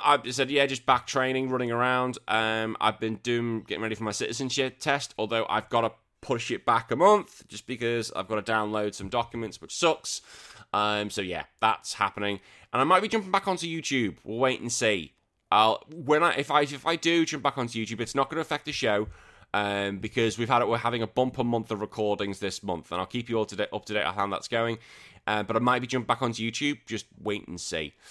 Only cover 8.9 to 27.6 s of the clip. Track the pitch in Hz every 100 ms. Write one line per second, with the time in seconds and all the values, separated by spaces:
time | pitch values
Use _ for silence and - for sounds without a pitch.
8.9 | 101 95 120 117 117 110 - 82 - 170
9.9 | 156 - - - - - - - 101 104
10.9 | 104 104 107 95 85 73 _ 110 110 -
11.9 | - 101 - 104 101 - - - 117 139
12.9 | 185 214 220 190 190 196 180 170 165 147
13.9 | 135 107 80 - 113 131 127 117 - 117
14.9 | 101 76 _ _ _ _ 98 110 110 -
15.9 | 160 135 151 170 131 135 147 147 139 160
16.9 | 165 165 170 160 151 135 135 120 113 110
17.9 | 110 113 139 135 156 156 147 - 143 120
18.9 | 104 107 - - - - 104 104 101 98
19.9 | 98 107 - 113 104 117 127 113 113 113
20.9 | 120 113 - 127 127 120 117 110 107 104
21.9 | - 107 101 101 98 98 - 98 87 -
22.9 | 87 92 123 117 113 107 98 104 104 -
23.9 | 107 78 95 101 98 - 117 117 113 -
24.9 | - - - - 107 101 113 123 127 123
25.9 | 131 113 117 123 113 113 117 147 147 -
26.9 | 110 - - 107 104 - 85